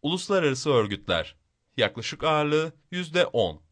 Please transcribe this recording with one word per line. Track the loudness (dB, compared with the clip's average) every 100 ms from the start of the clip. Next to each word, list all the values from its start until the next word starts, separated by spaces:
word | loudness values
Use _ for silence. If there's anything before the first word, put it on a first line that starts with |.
uluslararası | -2 -4 0 2 2 0 2
örgütler. | 2 2 -2 -2 -2 -2 -12 _ _ _ -2
Yaklaşık | -2 -2 -10 -4
ağırlığı | 0 0 2 0 -2 -8 _
yüzde | -10 -4 0 0
on. | 0 -2 -4 _